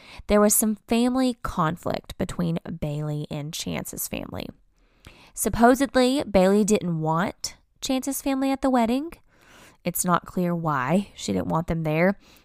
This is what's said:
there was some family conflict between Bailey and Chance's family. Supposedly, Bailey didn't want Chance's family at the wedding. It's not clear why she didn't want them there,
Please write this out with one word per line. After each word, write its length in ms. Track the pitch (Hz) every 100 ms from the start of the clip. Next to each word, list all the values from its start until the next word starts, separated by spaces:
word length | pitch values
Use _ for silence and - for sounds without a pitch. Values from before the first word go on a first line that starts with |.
| - - -
there 120 | 208
was 160 | 208 -
some 220 | 220 208 -
family 500 | 233 247 254 254 240
conflict 760 | - - 160 170 - - - -
between 420 | 180 - 175 165 - 165
Bailey 480 | 151 147 151 147 -
and 240 | 151 143
Chance's 540 | - - 160 - - -
family. 400 | - 50 - - - _ _ _ _ - - -
Supposedly, 920 | - 220 202 240 254 277 262 254 269
Bailey 400 | - 196 185 208
didn't 360 | 202 214 175 165
want 560 | 156 160 185 - - - _ _
Chance's 400 | - 262 269 269
family 300 | 277 269 269
at 100 | 269
the 80 | 269
wedding. 440 | 254 220 254 320 - _ _ - - - _ 180
It's 180 | 175
not 220 | 180 175 -
clear 280 | - 175
why 580 | 175 160 139 123 185 202 -
she 160 | -
didn't 160 | 190 175
want 200 | 165 165
them 160 | 165
there, 340 | 160 156 180 202 - -